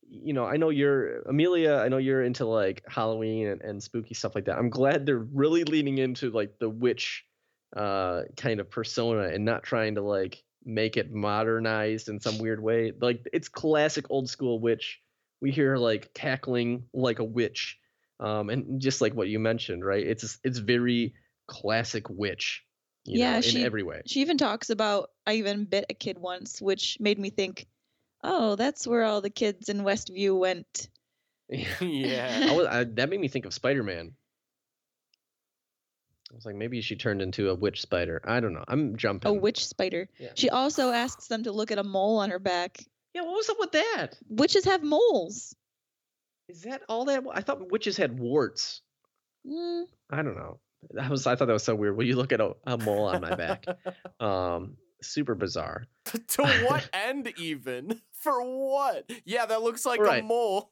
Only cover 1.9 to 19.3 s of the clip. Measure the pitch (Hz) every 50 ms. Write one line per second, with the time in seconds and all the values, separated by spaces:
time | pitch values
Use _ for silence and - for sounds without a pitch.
1.9 | 131 135 135 135 135 131 127 123 127 - - 113 113 110 101 95 95 - _ -
2.9 | - - 113 110 110 110 110 110 110 110 110 104 98 - - 110 104 101 101 -
3.9 | _ 117 110 - 117 - - 107 - 107 98 101 85 - 120 120 113 123 131 139
4.9 | 143 - 139 143 139 120 113 117 139 139 139 151 160 170 170 151 151 156 147 139
5.9 | 135 135 131 127 127 123 - 127 110 113 104 101 104 _ 120 113 110 113 123 123
6.9 | 113 - - - - - - _ _ _ _ _ _ _ _ _ - 104 104 101
7.9 | 98 98 95 90 90 87 67 - - - - 123 113 104 98 92 - - 113 -
8.9 | - - 117 117 117 107 101 90 78 98 107 110 117 - - - - 117 110 107
9.9 | 107 101 101 104 104 98 95 92 - - _ _ _ _ - 127 110 110 110 110
10.9 | 110 123 107 - 110 107 101 104 104 107 113 113 113 113 113 113 110 110 107 107
11.9 | 110 110 - - 107 104 - - 107 107 113 113 110 104 107 110 113 117 113 113
12.9 | - - 120 123 123 117 120 - - 170 - - - - - 156 156 151 147 151
13.9 | 147 156 135 - - 139 131 120 - - 139 127 120 113 113 117 117 110 - -
14.9 | - - _ _ _ _ _ _ _ _ - 135 139 151 143 135 135 131 120 117
15.9 | 110 104 - - _ - - 151 131 135 - - 127 120 120 120 120 123 123 -
16.9 | - 131 127 123 113 113 117 110 113 120 117 - - - - - - _ _ _
17.9 | _ _ _ _ _ _ - 107 107 107 104 101 110 131 - - 131 135 131 135
18.9 | 135 - 131 107 117 117 98 95